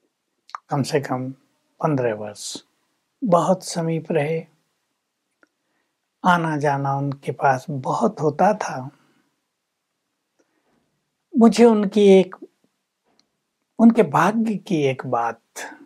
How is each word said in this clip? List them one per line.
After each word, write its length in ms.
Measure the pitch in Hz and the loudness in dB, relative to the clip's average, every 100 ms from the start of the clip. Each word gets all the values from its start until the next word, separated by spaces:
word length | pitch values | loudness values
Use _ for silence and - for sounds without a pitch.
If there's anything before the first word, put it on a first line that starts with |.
| _ _ _ _ _ - _ | _ _ _ _ _ -18 _
कम 140 | 147 | -4
से 160 | 120 151 | -2 -4
कम 320 | 135 127 131 135 _ _ _ _ | -4 -6 -8 -14 _ _ _ _
पन्द्रह 320 | 160 139 120 | -4 -2 -2
वर्ष 300 | 107 104 107 - - - _ _ _ _ _ | -4 -10 -14 -14 -14 -18 _ _ _ _ _
बहुत 420 | 240 170 156 185 - | 0 0 2 -2 -4
समीप 460 | 175 165 160 147 | -8 -6 -6 -4
रहे। 280 | 165 147 165 - _ _ _ _ _ _ _ _ _ _ _ _ _ _ _ _ _ | -4 -2 -6 -10 _ _ _ _ _ _ _ _ _ _ _ _ _ _ _ _ _
आना 320 | 196 175 160 151 | 0 2 0 -2
जाना 360 | 147 139 139 139 | -2 -2 -2 -4
उनके 360 | 143 139 - | -4 -6 -10
पास 320 | 131 143 131 - | -2 0 -2 -4
बहुत 520 | 139 127 - 113 - | -8 -6 -2 -2 -2
होता 320 | 151 151 185 208 | -4 0 0 0
था। 340 | - 151 131 - _ _ _ _ _ _ _ _ _ _ _ _ _ _ _ _ _ _ _ _ _ _ _ | -6 -8 -12 -16 _ _ _ _ _ _ _ _ _ _ _ _ _ _ _ _ _ _ _ _ _ _ _
मुझे 320 | 294 226 196 240 | 4 4 6 6
उनकी 400 | 214 196 208 202 | 4 2 4 6
एक, 260 | 190 185 - - _ _ _ _ _ _ _ _ _ _ _ _ - | 6 4 -4 -20 _ _ _ _ _ _ _ _ _ _ _ _ 2
उनके 240 | 226 226 165 | 4 6 2
भाग्य 500 | 143 175 226 226 196 | 2 0 0 -2 -4
की 240 | - 160 | -4 -2
एक 220 | 139 127 131 | 0 -2 -4
बात 340 | 120 117 113 _ - - - | -4 -4 -8 _ -18 -18 -18